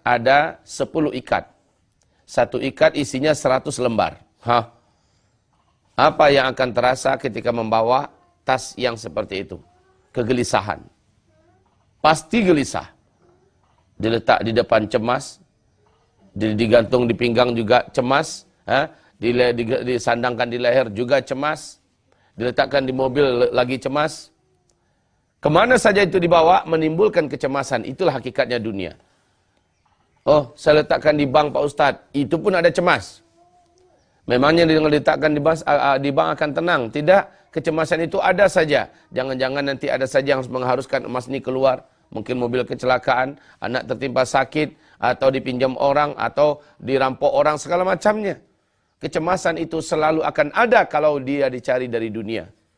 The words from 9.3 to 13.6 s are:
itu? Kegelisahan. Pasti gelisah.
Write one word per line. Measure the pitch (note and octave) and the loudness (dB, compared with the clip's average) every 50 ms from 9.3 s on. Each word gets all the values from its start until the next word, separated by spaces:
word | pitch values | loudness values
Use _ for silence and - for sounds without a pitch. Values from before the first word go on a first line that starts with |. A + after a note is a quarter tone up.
| G2 F#2+ G2 | -8 -10 -10
itu? | - F#2 - - _ _ _ _ _ _ _ _ _ | -10 -14 -18 -18 _ _ _ _ _ _ _ _ _
Kegelisahan. | - C3 A#2+ A2 B2+ B2 A#2+ - - G2+ F#2+ G#2 E2 - - - _ _ _ _ _ _ _ _ _ _ _ _ _ _ _ _ _ _ _ _ _ _ - | -6 -4 -2 0 0 0 0 0 -2 -2 -2 -4 -8 -10 -12 -20 _ _ _ _ _ _ _ _ _ _ _ _ _ _ _ _ _ _ _ _ _ _ 0
Pasti | D3+ D#3+ D#3 - - - A#3+ G#3 | 2 2 0 -2 -2 -2 0 2
gelisah. | F3+ E3+ D3 C3 - - E2+ - - _ _ _ _ _ _ _ _ _ _ _ _ _ _ | 2 2 2 0 -2 -6 -8 -10 -12 _ _ _ _ _ _ _ _ _ _ _ _ _ _